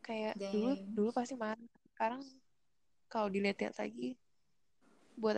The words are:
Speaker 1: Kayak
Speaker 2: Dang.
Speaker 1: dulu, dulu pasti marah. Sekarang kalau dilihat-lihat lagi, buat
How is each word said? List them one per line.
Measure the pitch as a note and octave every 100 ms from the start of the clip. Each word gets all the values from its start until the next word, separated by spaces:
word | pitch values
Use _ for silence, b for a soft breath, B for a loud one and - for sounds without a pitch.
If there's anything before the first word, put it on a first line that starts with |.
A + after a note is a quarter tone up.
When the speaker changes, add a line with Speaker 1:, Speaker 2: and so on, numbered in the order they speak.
| -
Speaker 1:
Kayak | A3 G#3+ G3+
Speaker 2:
Dang. | G3
Speaker 1:
dulu, | G#3 A#3 C#4+ G3 G#3+
dulu | G#3 B3
pasti | A#3+ C4
marah. | G#3+ A3+ A#3 - -
Sekarang | - A3+ B3+ C4+ C4 _ _ _ _ _ _ _
kalau | A#3 G#3
dilihat-lihat | G3 G3+ G3+ G#3 -
lagi, | G#3+ A#3 B3 B3+ _ _ _ _ _ _ - - - -
buat | A3